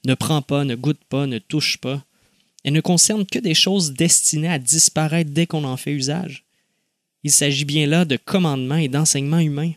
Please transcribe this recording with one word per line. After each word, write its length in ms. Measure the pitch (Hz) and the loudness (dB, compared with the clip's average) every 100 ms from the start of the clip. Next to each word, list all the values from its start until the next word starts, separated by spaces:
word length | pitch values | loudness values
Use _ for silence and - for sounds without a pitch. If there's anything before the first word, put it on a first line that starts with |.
| 127 | 0
Ne 100 | 131 | -2
prends 260 | - 156 | 0 -2
pas, 220 | - 143 | 0 -2
ne 120 | 143 120 | -2 -2
goûte 280 | 143 147 _ | -2 -2 _
pas, 180 | 135 139 | -4 -2
ne 120 | 117 | -4
touche 360 | _ 156 - - | _ -2 -2 -4
pas. 300 | 123 139 - _ _ _ _ _ | -6 -6 -10 _ _ _ _ _
Elles 80 | 139 | 0
ne 80 | 151 | 0
concernent 460 | 165 175 - 214 190 | 2 2 2 2 -2
que 120 | 247 | -2
des 160 | 220 | 0
choses 380 | 160 - 196 156 | 2 2 2 -2
destinées 560 | 131 165 - - 151 160 | 0 2 2 2 0 -2
à 120 | 156 | -2
disparaître 720 | 123 160 - - 156 165 156 | 0 2 2 2 0 0 0
dès 140 | 143 170 | -2 0
qu'on 200 | 160 139 | -2 -4
en 100 | 127 | -6
fait 160 | - | -4
usage. 540 | 147 131 151 123 135 _ _ _ _ _ _ _ _ 147 | -4 -4 -4 -6 -12 _ _ _ _ _ _ _ _ 0
Il 60 | |
s'agit 340 | - 143 139 143 | 2 2 0 -2
bien 200 | 151 143 | 0 2
là 200 | 165 170 | 2 2
de 100 | 123 | -2
commandements 640 | - 196 170 135 127 156 | 0 0 0 0 0 0
et 100 | 143 | 0
d'enseignements 520 | 139 156 139 139 165 | 2 0 0 0 2
humains. 340 | 160 143 165 | 2 0 -4